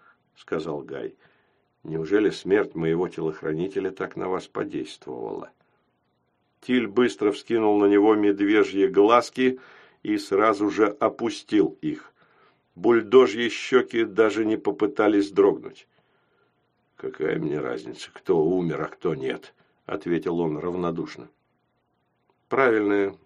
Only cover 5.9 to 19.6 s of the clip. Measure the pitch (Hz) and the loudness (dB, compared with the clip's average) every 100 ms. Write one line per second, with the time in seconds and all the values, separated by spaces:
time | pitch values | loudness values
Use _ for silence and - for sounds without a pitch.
5.9 | _ _ _ _ _ _ _ - 127 110 | _ _ _ _ _ _ _ -2 0 0
6.9 | 101 123 - 101 101 - 117 107 104 101 | 0 0 0 -2 -2 -2 0 2 4 4
7.9 | 101 107 107 104 98 101 107 98 98 95 | 6 6 4 4 2 2 2 2 2 2
8.9 | 92 104 120 123 - 127 127 - - - | 4 6 6 2 0 -2 -2 -10 -20 -20
9.9 | _ - 104 - 98 110 101 101 90 104 | _ -4 -4 -2 2 2 2 0 0 0
10.9 | - 113 - 117 - - 107 78 - 78 | 2 -2 -2 -8 -8 -2 2 2 0 -8
11.9 | 73 - _ _ _ _ _ _ - 101 | -8 -12 _ _ _ _ _ _ -4 2
12.9 | 117 101 113 123 107 120 - - 123 120 | 2 6 6 6 2 -4 -6 0 0 0
13.9 | 117 110 95 110 101 107 110 104 98 101 | -2 -2 2 2 2 -2 -2 -4 -2 -2
14.9 | 101 107 104 98 95 98 - - - - | 0 2 2 0 0 0 0 -6 -20 -20
15.9 | _ _ _ _ _ _ _ _ _ _ | _ _ _ _ _ _ _ _ _ _
16.9 | _ - - - 82 76 73 65 60 60 | _ -14 -8 -4 -4 -4 -6 -6 -8 -12
17.9 | - - - - 85 78 92 85 73 76 | -16 -18 -10 -2 2 2 0 -2 -4 -8
18.9 | - 90 76 67 - - _ | -6 -6 -4 -6 -8 -12 _